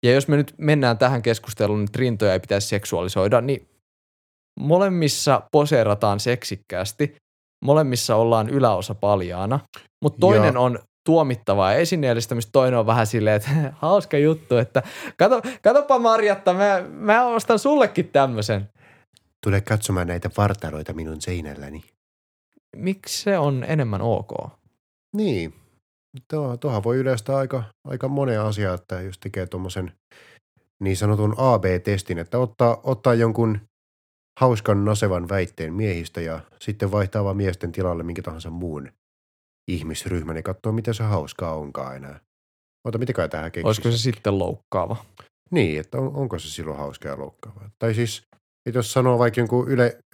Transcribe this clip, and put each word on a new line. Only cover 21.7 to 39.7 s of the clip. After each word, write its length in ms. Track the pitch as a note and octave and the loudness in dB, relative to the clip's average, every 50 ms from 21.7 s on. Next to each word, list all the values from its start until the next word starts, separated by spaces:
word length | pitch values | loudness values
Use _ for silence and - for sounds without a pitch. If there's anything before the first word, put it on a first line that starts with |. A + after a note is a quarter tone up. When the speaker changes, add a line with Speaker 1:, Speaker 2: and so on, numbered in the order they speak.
| D2 D#2 - _ _ _ _ _ _ _ _ _ _ _ _ _ _ _ _ _ - | -14 -16 -18 _ _ _ _ _ _ _ _ _ _ _ _ _ _ _ _ _ -16
Speaker 1:
Miksi 460 | - A2 F#3 G3 G3 - - - - - | -8 -6 -6 -6 -6 -8 -10 -10 -6 -2
se 160 | G#3 G3 F3+ | 0 0 2
on 260 | D3 C#3+ C#3 C3 B2 - | 2 0 0 -2 -4 -2
enemmän 320 | D#3 D#3 C#3 A2+ G#2 F#2+ - | -2 -2 0 -2 -2 -2 -2
ok? 480 | A#2 A2 - - - - - - - - _ _ _ _ _ _ _ _ _ _ _ - | -2 -2 -2 -4 -6 -10 -10 -10 -12 -12 _ _ _ _ _ _ _ _ _ _ _ -6
Speaker 2:
Niin. 380 | G3+ G#3+ G3 C3 F#2 E2 D#2+ - _ _ _ _ _ _ _ _ _ _ _ _ C3+ _ _ | -2 -2 0 0 -2 -4 -6 -10 _ _ _ _ _ _ _ _ _ _ _ _ -20 _ _
Tuo-, 260 | - D#3 D3 C3 B2 | -6 -6 -4 -4 -6
tuohan 280 | B2 - C3 B2+ G#2+ G2 | -6 -4 -4 -2 -2 0
voi 120 | A#2 A#2+ | 0 0
yleistää 400 | C3 C3 C3 C3 A#2 - - C3+ | 0 2 0 -2 -2 -2 -2 -2
aika, 260 | C3+ C3+ C3 - C3 A#2 G#2 _ _ _ C#3+ | -2 -2 -2 -4 -6 -6 -8 _ _ _ -12
aika 200 | C3+ B2 - C3+ | -8 -6 -4 -4
monea 380 | C#3 C#3 C#3 C3 A#2 G#2+ G#2+ | -2 -2 0 0 0 0 0
asiaa, 280 | G#2+ G#2 G2+ G#2 F#2+ F2+ | -2 -2 -2 -2 -2 -4
että 260 | F2 - _ - F2+ | -4 -6 _ -10 -8
jos 180 | F2+ F#2+ F#2 - | -8 -10 -12 -12
tekee 280 | - F#2 F#2+ G2 F#2 | -14 -10 -8 -8 -8
tommosen 460 | F2 - F2+ F#2 F#2 - G2 F#2 F2 - _ _ _ _ - - - - _ _ _ _ _ _ _ _ _ | -6 -8 -8 -8 -8 -8 -8 -8 -10 -12 _ _ _ _ -20 -20 -20 -20 _ _ _ _ _ _ _ _ _
niin 160 | F#2+ F#2+ F#2+ | -4 -2 -2
sanotun 380 | F#2 G#2 G#2 G#2+ G2+ G#2+ G#2 G#2+ - | 0 2 0 2 2 2 0 0 2
A 200 | C3 C3 A#2+ G#2 | 4 4 4 4
B-testin, 600 | G2 F#2+ F#2 F2+ - - G2+ F#2+ - - F2+ E2+ | 4 2 0 0 0 -2 -2 -2 -2 -4 -6 -6
että 200 | E2+ - - A#2+ | -6 -4 -2 -2
ottaa, 420 | B2+ A#2 - _ B2 A#2+ A#2 - - | -2 -2 0 _ 2 2 2 2 -2
ottaa 320 | - C3 G#2 _ C3 A#2+ | -4 -4 0 _ 2 4
jonkun 460 | A#2 A#2 A#2 A2 G#2+ A#2 A2+ A2 G#2 - _ _ _ _ _ _ _ _ _ _ _ _ _ _ - | 4 4 2 2 0 0 0 0 -2 -6 _ _ _ _ _ _ _ _ _ _ _ _ _ _ 2
hauskan 440 | C3 B2+ A#2+ G#2 - - G#2 G2+ G2+ | 2 2 2 2 2 0 2 2 2
nasevan 440 | G#2+ A2 G#2 - G2+ F#2 F2 F2 F2 | 0 0 0 0 0 0 -2 -4 -2
väitteen 460 | G2 G2 F#2 E2 _ - E2 D#2 D#2+ | -2 -2 -2 -4 _ -10 -10 -8 -6
miehistä 460 | G2 A2 G#2+ F#2 E2+ E2+ E2 _ - | -4 -2 -2 -2 -4 -6 -8 _ -10
ja 200 | E2+ E2 D#2+ E2 D2+ _ _ _ | -8 -8 -8 -10 -12 _ _ _
sitten 320 | - - G2+ G#2+ A2 G2 G2 | -10 -10 -6 -4 -4 -2 0
vaihtaa 320 | G#2 G2+ F#2+ - A2 G2+ | 0 -2 0 -2 -2 -2
vaan 120 | G2 F#2+ | -2 -2
miesten 360 | G2+ G2+ F#2+ F2 - - E2+ E2+ | -2 -2 -2 -4 -4 -8 -10 -6
tilalle 300 | - F#2 F2+ E2+ E2 E2 | -4 -2 -2 -2 -4 -6
minkä 200 | E2+ E2+ E2+ E2 | -8 -8 -8 -10
tahansa 280 | E2 D#2+ D#2+ D#2+ D#2+ | -10 -12 -12 -12 -12
muun 380 | E2 E2+ F2+ E2+ D#2 D2 C#2 C2+ _ _ _ _ _ _ _ _ _ _ _ _ _ _ _ - | -10 -8 -8 -8 -8 -10 -12 -14 _ _ _ _ _ _ _ _ _ _ _ _ _ _ _ -6